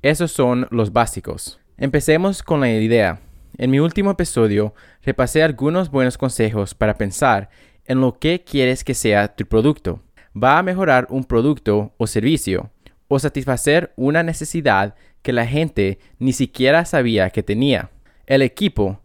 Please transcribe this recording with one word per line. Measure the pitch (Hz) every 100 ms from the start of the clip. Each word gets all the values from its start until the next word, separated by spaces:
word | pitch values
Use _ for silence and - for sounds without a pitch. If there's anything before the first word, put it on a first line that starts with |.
Esos | 139 156 170
son | - 127 123 127
los | 117 104
básicos. | 117 113 - - 78 - - _ -
Empecemos | 139 147 143 160 190 196
con | - 156
la | 127
idea. | 110 110 117 95 90 - - - -
En | 127
mi | 135
último | 165 208 196
episodio, | 190 170 - 110 101 107 - - _
repasé | - - 123 156
algunos | 160 127 143 175 175
buenos | 135 127 -
consejos | 131 - 110 107 98
para | - 107 104
pensar | 104 - 135 101 104 _ _ _
en | - 131
lo | 131 -
que | 156 180
quieres | - 139 127 131
que | -
sea | 123 110 104 104 -
tu | 110
producto. | 110 131 147 95 - _ _ _ 104
¿Va | 127 151
a |
mejorar | 185 185 180 127 123
un | 131
producto | 123 120 131 147 - 104 107 _
o | -
servicio | 107 117 160 - 87 - _ - _ _
o | 139
satisfacer | 143 143 131 123 - 156 175
una | - 131 160
necesidad | 165 160 151 170 139 98 101 - _ _
que | -
la | 123 117
gente | 147 160 - 98 98 _ -
ni | 127
siquiera | 123 127 - 131 160
sabía | 170 156 123 107 92
que | -
tenía? | 101 107 139 113 - - _ _ -
El | 135
equipo. | 131 - 202 - 98 98